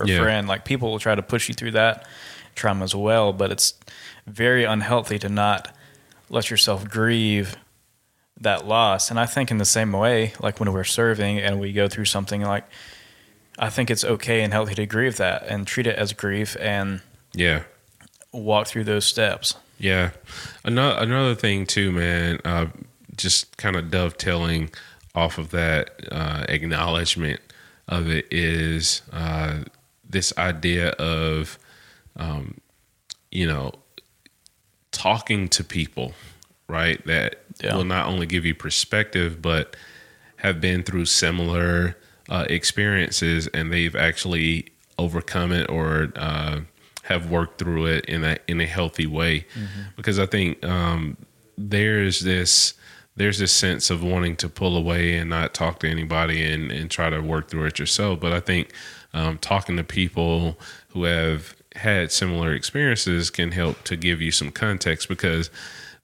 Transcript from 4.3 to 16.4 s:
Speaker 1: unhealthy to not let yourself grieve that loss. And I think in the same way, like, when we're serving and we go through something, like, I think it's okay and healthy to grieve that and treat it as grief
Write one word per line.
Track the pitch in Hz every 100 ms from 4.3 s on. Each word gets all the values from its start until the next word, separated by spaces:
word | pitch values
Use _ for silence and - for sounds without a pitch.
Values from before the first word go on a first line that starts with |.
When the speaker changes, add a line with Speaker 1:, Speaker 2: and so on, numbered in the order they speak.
| 104 120 127
Speaker 1:
unhealthy | 110 107 104 120 113 104
to | 98
not | 104 104 98 - - - - _ - -
let | 120 -
yourself | 110 - 98 101
grieve | 110 113 113 110 104 95 - _ _ _ _ _ _ _ -
that | 104 87 101
loss. | 113 110 95 -
And | 117
I | 117
think | 143 127
in | 110
the |
same | 98 113 110
way, | 98 113 117 107 -
like, | 107 -
when | 101
we're | 95
serving | 92 - 117 104 101 104
and | 101 98
we | 101
go | 101 101
through | - 101
something, | 101 98 104
like, | 101 101 - - - - - - _ _ _ -
I | 110
think | 135 120
it's | 107
okay | 104 107 120 113
and | 107
healthy | 107 107
to | 101 104
grieve | 110 127 110
that | 92 - -
and | 101 98
treat | 127 117
it | 107
as | 104
grief | 104 101 101